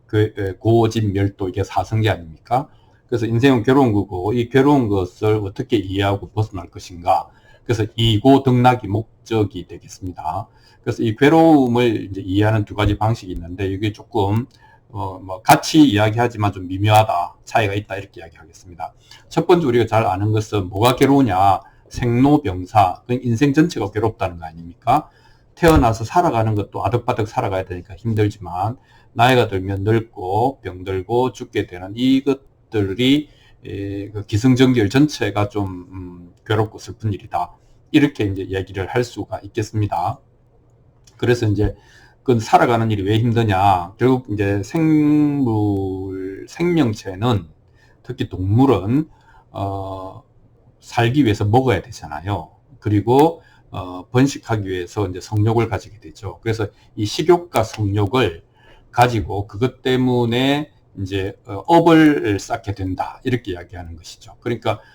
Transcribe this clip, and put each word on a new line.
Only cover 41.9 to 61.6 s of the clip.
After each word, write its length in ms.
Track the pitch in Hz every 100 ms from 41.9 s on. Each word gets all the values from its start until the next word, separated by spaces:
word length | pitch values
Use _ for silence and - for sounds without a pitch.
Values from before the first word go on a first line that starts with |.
| - - _ -
그 100 | 117
살아가는 500 | - 175 139 117 113
일이 120 | 101
왜 140 | 95 110
힘드냐? 760 | 120 113 110 92 101 92 87 -
결국 320 | 120 127 -
이제 320 | 104 98 101
생물, 1800 | 95 165 160 156 147 151 147 143 123 107 104 98 95 95 98 95 95 98 -
생명체는, 1000 | - 175 165 123 104 98 92 120 107 80 - _ _ _ _
특히 260 | - 127 -
동물은, 800 | 90 92 110 135 101 98 135 165 _ _ - _
어, 720 | 101 98 98 95 95 95 98 - _ _ _ _ _
살기 460 | - - 117 143
위해서 220 | 117 98 104
먹어야 340 | 123 131 92
되잖아요. 680 | - - 78 76 92 95 80 _ _ -
그리고, 600 | 104 104 107 131 160 165 _ _ _
어, 360 | 98 90 90 -
번식하기 580 | 123 139 - - 110 95
위해서 400 | 92 87 107 95
이제 140 | 90
성욕을 480 | - 104 110 113 110
가지게 300 | 92 - -
되죠. 380 | 80 - 95 87
그래서 240 | 113 110 101 _ _ -
이 100 | 104
식욕과 560 | - 165 175 175 123
성욕을 800 | 107 - 101 104 98 127 104 - _ _ _ - _
가지고 560 | - 120 113 - 98 104
그것 340 | 101 123 -
때문에 880 | 131 127 127 123 117 120 135 143 151 _ _ -
이제, 340 | 92 98 98 - -
어, 180 | 98